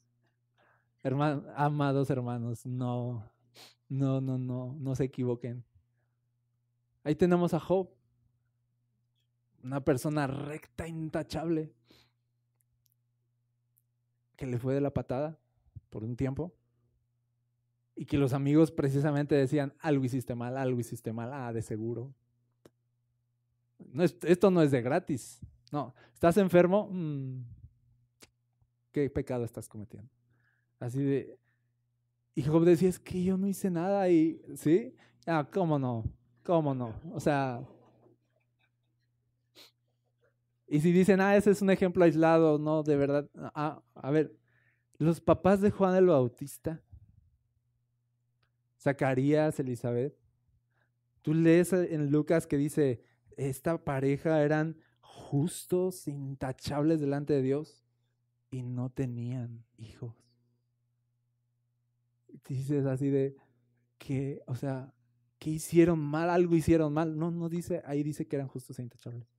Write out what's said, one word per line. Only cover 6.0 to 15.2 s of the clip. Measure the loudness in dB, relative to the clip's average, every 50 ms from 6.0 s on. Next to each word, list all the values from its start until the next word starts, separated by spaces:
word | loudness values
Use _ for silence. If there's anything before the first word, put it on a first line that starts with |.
| _ _ _ _ _ _ _ _ _ _ _ _ _ _ _ _ _ _ _ _ -6
Ahí | -4 0
tenemos | 2 2 4 4 4 2 2 0
a | -2
Job, | 0 0 0 0 0 -4 _ _ _ _ _ _ _ _ _ _ _ _ _ _ _ _ _ _ _ _ _ _ _ _ _ _ _ _ _ _ _ _ _ _ -12
una | -8 -8 -2 0
persona | 0 0 0 0 -4 -2 -2 -2
recta, | -4 -4 -6 -8 -10 -12 -14 -14 -14 _ -12 -10 -10
intachable, | -8 -8 -8 -6 -4 -6 -6 -6 -6 -6 -4 -2 -2 -2 -4 -6 -12 _ _ _ _ _ _ _ _ _ _ _ _ _ _ _ _ _ _ _ _ _ _ _ _ _ _ _ _ _ _ _ _ _ _ _ _ _ _ _ _ _ _ _ _ _ _ _ _ _ _ _ _
que | -12 -8
le | -6 -6 -4
fue | -4 -2 -2
de | -2
la | 0 0 0
patada | -2 -2 -2 -4 -4